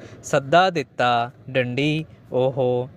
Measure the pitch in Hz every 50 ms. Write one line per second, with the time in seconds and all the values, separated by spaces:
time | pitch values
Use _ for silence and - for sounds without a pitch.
0 | - - - - - - 156 143 135 135 165 175 185 190 170 151 127 - _ -
1 | 123 123 120 117 120 127 - - - 131 131 131 123 123 123 135 143 151 151 160
2 | 156 - - - - - 127 127 131 131 123 139 127 123 123 123 127 - -